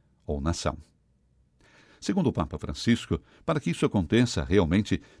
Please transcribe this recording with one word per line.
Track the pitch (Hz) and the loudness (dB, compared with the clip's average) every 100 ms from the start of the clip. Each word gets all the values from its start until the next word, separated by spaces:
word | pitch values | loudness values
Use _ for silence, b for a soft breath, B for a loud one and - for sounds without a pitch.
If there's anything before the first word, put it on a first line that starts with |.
| _ _ - | _ _ -8
ou | 73 | -4
nação. | 76 82 78 76 - _ _ _ _ _ _ _ b b b b | -4 -4 -4 -6 -12 _ _ _ _ _ _ _ b b b b
Segundo | - 190 143 | -4 0 0
o | |
Papa | - 76 78 | 0 -4 -6
Francisco, | - 76 - 117 - - b b | -10 -2 0 0 0 -6 b b
para | - 156 | -6 -4
que | - | -4
isso | 165 | -2
aconteça | 151 107 82 113 123 - | 0 0 2 2 2 0
realmente, | 67 101 80 95 98 98 B B | 2 4 4 2 0 -4 B B